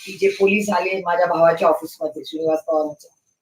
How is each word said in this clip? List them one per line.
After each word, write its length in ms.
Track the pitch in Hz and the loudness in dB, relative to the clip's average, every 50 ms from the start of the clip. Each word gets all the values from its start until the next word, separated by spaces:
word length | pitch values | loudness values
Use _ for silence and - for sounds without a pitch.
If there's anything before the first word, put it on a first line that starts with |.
| - | -16
की 120 | 190 196 - | -14 -6 0
जे 120 | 190 196 | 0 0
पोलीस 400 | 196 - 196 196 202 214 202 202 | 2 2 2 2 2 2 0 0
आले 320 | 180 175 185 190 190 190 | 0 0 0 -2 -4 -4
माझ्या 240 | 175 175 175 175 180 | -2 -2 2 2 2
भावाच्या 420 | 170 160 165 165 165 165 170 190 165 | 2 4 4 4 4 4 4 2 2
ऑफिसमध्ये, 560 | 156 - 160 156 - - 160 151 143 156 - | 2 2 -2 -12 -12 -8 -8 -8 -8 -8 -14
श्रीनिवास 380 | - 160 156 160 160 156 156 - - | -10 -8 -4 -2 0 -2 -2 -2 -2
पवारांच्या, 420 | 160 156 156 151 - _ - - _ _ _ _ _ _ | -2 -2 -2 -2 -6 _ -20 -20 _ _ _ _ _ _